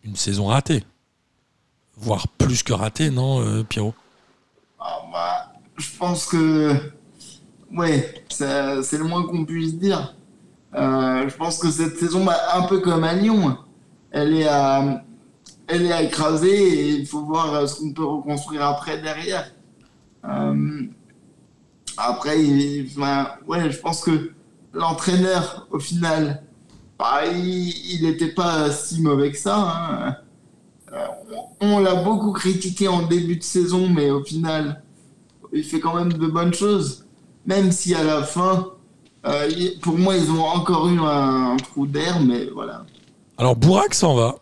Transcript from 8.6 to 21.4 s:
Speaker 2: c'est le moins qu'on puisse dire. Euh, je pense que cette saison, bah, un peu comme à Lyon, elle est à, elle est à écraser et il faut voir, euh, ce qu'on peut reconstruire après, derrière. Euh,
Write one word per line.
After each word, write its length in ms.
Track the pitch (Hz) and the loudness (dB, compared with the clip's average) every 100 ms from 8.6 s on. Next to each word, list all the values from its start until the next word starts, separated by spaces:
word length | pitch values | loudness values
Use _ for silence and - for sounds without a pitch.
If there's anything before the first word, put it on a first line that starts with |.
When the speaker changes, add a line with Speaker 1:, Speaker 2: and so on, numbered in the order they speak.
| 139 139 | -2 -2
Speaker 2:
c'est 160 | 131 151 | -2 -2
le 60 | |
moins 200 | 160 175 | -2 -2
qu'on 200 | 165 175 | -2 -4
puisse 340 | 156 165 160 165 | -4 -4 -4 0
dire. 360 | 196 180 135 - - - - _ _ | 0 0 -4 -12 -20 -20 -20 _ _
Euh, 540 | 123 135 131 131 131 139 | -2 0 0 0 0 -2
je 80 | 143 | -4
pense 220 | 165 - | -6 -2
que 120 | 170 | -2
cette 260 | 147 160 - | 0 -2 -2
saison, 280 | 170 180 | -2 2
bah, 120 | 190 170 170 | 2 2 2
un 80 | 175 | 0
peu 180 | 185 190 | 2 2
comme 240 | 180 165 | 2 2
à 100 | 160 | 2
Lyon, 420 | 180 214 220 156 127 - - _ _ _ | 2 2 4 2 -2 -8 -20 _ _ _
elle 240 | 147 147 | -2 2
est 140 | 160 151 | 2 4
à, 560 | 143 139 135 143 123 - - - _ - - - | 4 4 2 2 -2 -8 -20 -20 _ -20 -20 -4
elle 180 | 170 175 | -2 0
est 60 | |
à 100 | 170 | 0
écraser 480 | 156 - 156 160 180 | -2 0 0 2 4
et 400 | 202 190 156 147 147 | 6 4 4 2 -2
il 100 | 139 | -2
faut 160 | 151 | -8
voir, 320 | 147 160 160 | -2 -2 0
euh, 120 | 147 143 | 0 -2
ce 140 | 147 | -4
qu'on 120 | 156 | -8
peut 120 | 139 | -6
reconstruire 600 | 151 147 139 143 - 151 | -4 -4 -4 -6 -6 -4
après, 360 | 143 147 - 151 | -2 -2 -6 -8
derrière. 500 | 156 151 175 185 - - - _ _ _ _ _ - | -6 -8 -6 -6 -8 -18 -20 _ _ _ _ _ -8
Euh, 540 | 67 71 71 73 151 127 - _ _ _ _ | -4 0 0 -2 -4 -10 -12 _ _ _ _